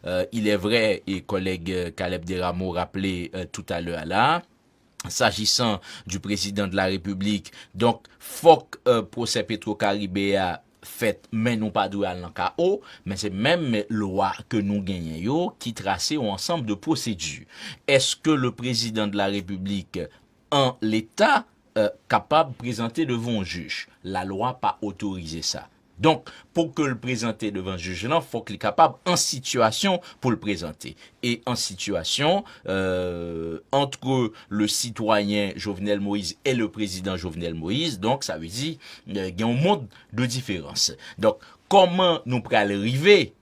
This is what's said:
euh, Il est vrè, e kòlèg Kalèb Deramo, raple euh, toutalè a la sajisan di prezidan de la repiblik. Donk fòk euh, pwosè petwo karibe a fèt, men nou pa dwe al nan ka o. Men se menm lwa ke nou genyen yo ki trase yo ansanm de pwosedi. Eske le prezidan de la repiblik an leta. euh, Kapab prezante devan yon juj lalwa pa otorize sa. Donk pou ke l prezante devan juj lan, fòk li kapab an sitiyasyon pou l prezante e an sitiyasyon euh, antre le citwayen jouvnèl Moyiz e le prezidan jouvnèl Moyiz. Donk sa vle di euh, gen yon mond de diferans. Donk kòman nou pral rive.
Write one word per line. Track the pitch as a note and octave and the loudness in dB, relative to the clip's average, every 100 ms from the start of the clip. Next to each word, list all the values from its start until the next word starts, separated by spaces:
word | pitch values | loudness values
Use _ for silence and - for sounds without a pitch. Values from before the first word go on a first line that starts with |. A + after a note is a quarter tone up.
| F2 | -2
euh, | F2+ F2+ | -2 -2
Il | A2+ G#2+ | 0 2
est | G#2 | 2
vrè, | G2+ A#2 A2 G2 - | 2 2 2 0 -2
e | F#2+ | -6
kòlèg | - F#2+ F#2+ F#2 E2+ F2+ F2 - | -2 -2 -2 -4 -4 -4 -4 -4
Kalèb | F2+ F2+ E2+ | -4 -4 -4
Deramo, | F#2 F2+ F2 F#2 F2 | -2 -2 -2 -4 -2
raple | F2 G2 F#2+ F2+ F2 | -4 -2 -4 -4 -6
euh, | F#2 F2 | -8 -10
toutalè | - F2+ E2+ E2+ E2 | -12 -6 -6 -4 -6
a | D#2+ | -2
la | F#2+ C3 E3+ - _ _ _ _ _ - | 2 4 2 -4 _ _ _ _ _ -8
sajisan | - A#2 G2 A2 - A#2 G2 - - - | 2 2 4 0 2 2 0 -6 -16 -8
di | F#2 | -8
prezidan | G2 G2+ G2+ G2+ G2 | -4 -2 -2 -2 0
de | F#2+ | 2
la | F#2+ | 2
repiblik. | F#2+ F2+ F#2+ G2 G2+ - - - | 0 -4 -2 0 0 -4 -20 -16
Donk | F#2 A#2 A2+ - _ | 2 2 2 -8 _
fòk | - - E3+ D3+ - - | -14 6 8 8 4 -2
euh, | B2+ A#2 | 2 2
pwosè | G#2 - A2+ A#2+ G#2 | 2 -4 -2 -2 -2
petwo | A2+ - G#2 | -4 -4 0
karibe | G2+ G2+ G2 G2 G2 G2 | 0 0 -2 0 2 2
a | F#2 D#2+ _ _ - | 0 -4 _ _ -18
fèt, | - A2+ - - | -2 -2 -2 -6
men | A2 A#2 A2+ | -2 0 0
nou | G#2+ | 0
pa | A2 G2 | 0 0
dwe | G2+ F#2+ | 0 -2
al | F2+ | -4
nan | F2 F2 | -8 -4
ka | F2+ - | -4 0
o. | F3 G#3 - - - | 0 0 -6 -14 -8
Men | F#2+ | -6
se | G#2 | -4
menm | F#2 B2 F3 D3 A2 G#2 | 0 2 2 2 0 0
lwa | A2 G2+ F#2+ F#2+ - - | -2 -2 0 0 -2 -4
ke | A2 | -2
nou | G2+ G2+ F#2+ | 0 -2 -2
genyen | F#2 D#2+ D#2 | -6 -6 -6
yo | G2 D3+ F3 - | -2 0 -2 -4
ki | B2 A2 | -8 -6
trase | F#2+ F#2 - D3+ | -4 -2 0 0
yo | A2+ | -2
ansanm | F#2+ - E3+ A2+ | -2 -2 -2 0
de | G2 | -2
pwosedi. | - D#3+ - F#2+ D#2 C#2+ - - - - - | 0 0 0 -4 -6 -10 -16 -16 -14 -10 2
Eske | C#3 - - D#3 D3 | 4 4 0 2 2
le | B2+ A#2+ | 2 -2
prezidan | B2 A#2 A#2 A2 G#2 | -4 -2 -2 -2 -2
de | G2+ | 0
la | G2 | 0
repiblik | G2+ F2+ G2 F#2+ G2+ E2+ - D2+ - _ _ _ | -2 -4 -6 -4 -4 -6 -10 -10 -12 _ _ _
an | C#3+ C3 B2+ | 2 2 0
leta. | A2 A2+ A2 - G#3 G3 - _ _ - | 0 0 -2 2 4 4 0 _ _ 2
euh, | G#2 - _ | 2 0 _
Kapab | A#2 - D3+ D#3+ B2 | 0 4 4 4 -2
prezante | A#2+ A2+ A#2 D#3 | -6 -4 -4 -2
devan | D3+ A#2+ A#2 A2+ | -2 0 0 -2
yon | F#2 | -2
juj | F2 D2 - - _ F#2 | -6 -8 -10 -10 _ -6
lalwa | F#2+ F#2 F#2+ A#2+ B2+ | -4 -4 -2 -2 0
pa | G#2 - | -2 -2
otorize | G#2 F2+ G#2 F#2+ D#2+ D#2+ | -6 -4 -6 -6 -8 -6
sa. | - - - _ _ - | -6 -8 -12 _ _ 0
Donk | D3+ D#3 - - - - | 2 2 -2 -20 -6 -2
pou | E3 - | -2 0
ke | C#3+ | 0
l | A#2 | 0
prezante | B2 B2 A#2 G#2+ A2 G2 | -2 -2 -2 -2 -4 -4
devan | F#2 F#2 | -6 -6
juj | F2 F2+ A2+ | -6 -6 0
lan, | D#3+ | 0
fòk | - A#2 - | 0 -8 -8
li | G2 | -4
kapab | G#2+ - D#3+ B2+ - | -2 4 4 4 0
an | F3 | 0
sitiyasyon | - C3+ - C3 A2 - G3 F3+ - - | 0 -4 -4 2 2 4 0 0 -4 -4
pou | B2+ | 0
l | A2 | 0
prezante | G#2 F#2 E2 D#2 - - - _ | -2 -4 -6 -10 -14 -16 -20 _
e | B2 A#2 - | -2 -2 -2
an | A#2 | -4
sitiyasyon | - F#2+ - F#2 D#2+ - D3 G3 - - - | -4 -6 -4 -2 -2 0 2 2 -2 -14 -4
euh, | F#2+ F#2+ F2+ F2+ F2 E2+ E2 E2 E2 _ C3+ | -2 0 0 -2 -4 -6 -6 -6 -8 _ 0
antre | C#3 - B2+ C3 A#2 - - | 0 -4 -2 0 0 -4 -8
le | G#2 G#2+ | 0 0
citwayen | - A#2+ A2 A2 G#2+ G2+ G#2 G2+ F#2 | 0 -4 -4 2 4 4 0 -2 -4
jouvnèl | G#2 F#2 G2+ G2+ | -6 -4 -2 0
Moyiz | G2+ G2+ F2+ - | 0 -2 -4 -4
e | C#3 B2+ | 0 0
le | G#2+ | 0
prezidan | - G#2 F#2 F#2 F#2 | -2 -6 -4 -4 -4
jouvnèl | F2+ D#2+ E2+ E2 | -6 -6 -6 -6
Moyiz. | D#2+ A#2+ E3 G#2 | -4 -2 -2 -2
Donk | G#2 C#3 - | -2 0 -4
sa | D#2 | -8
vle | E2 | -8
di | G#2 D3+ D3+ - - - | -6 -6 -8 -16 -20 -8
euh, | G2 F#2 | -6 -6
gen | F2+ A2+ | -2 0
yon | B2 | 2
mond | E3+ E3 A2 - - | 2 2 -2 -18 -10
de | G#2+ B2 | -4 -2
diferans. | B2 C3 F#2 D2 - - - - - | -2 -6 -6 -6 -2 -2 -4 -16 2
Donk | G2+ - - - _ | 2 2 -12 -20 _
kòman | G3+ F3+ F3+ F#3 D#3+ A#2+ | 8 8 6 4 4 2
nou | B2 - | -2 2
pral | A2+ G#2 G2+ | 4 4 2
rive. | G#2+ C3 F3 G3+ C3+ _ | 0 2 8 8 6 _